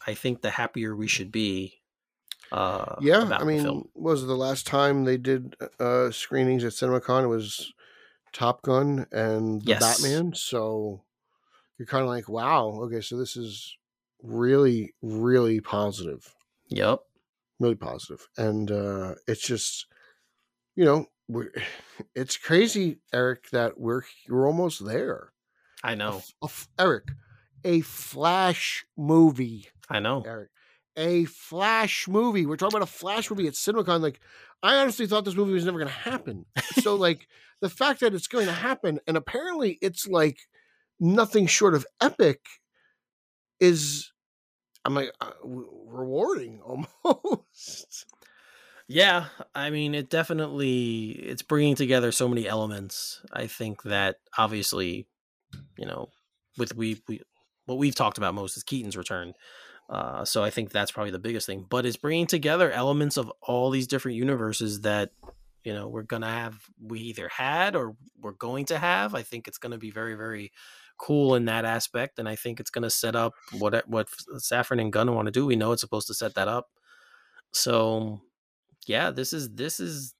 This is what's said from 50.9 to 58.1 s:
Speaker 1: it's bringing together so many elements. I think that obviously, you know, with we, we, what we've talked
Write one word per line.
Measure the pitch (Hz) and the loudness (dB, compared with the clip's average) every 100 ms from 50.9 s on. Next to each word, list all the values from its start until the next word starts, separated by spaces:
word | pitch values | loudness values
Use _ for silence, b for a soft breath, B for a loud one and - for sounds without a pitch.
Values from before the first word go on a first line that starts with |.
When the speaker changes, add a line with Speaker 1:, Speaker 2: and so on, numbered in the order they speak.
| 113 110 | -4 -6
Speaker 1:
it's | - - 127 | -10 -10 -10
bringing | - 151 147 135 | -2 2 4 4
together | 131 127 117 | 2 2 2
so | - 127 | 2 0
many | 120 104 | 0 0
elements. | 110 107 104 101 - - - - | -2 -2 -6 -10 -10 -10 -12 -12
I | - 120 | -10 -8
think | - 110 98 | -8 -10 -8
that | 104 101 98 - _ - | -4 0 0 -2 _ 0
obviously, | 107 107 98 92 90 92 - _ _ _ _ - - - | 0 0 -2 -2 -4 -6 -10 _ _ _ _ -20 -20 -12
you | - | -10
know, | 50 - _ _ _ _ - | -10 -12 _ _ _ _ -8
with | 117 117 | -6 -4
we, | 110 110 - | -6 -6 -10
we, | 110 - _ _ _ - | -12 -14 _ _ _ -8
what | 127 | 0
we've | 143 131 | 0 2
talked | 113 | -2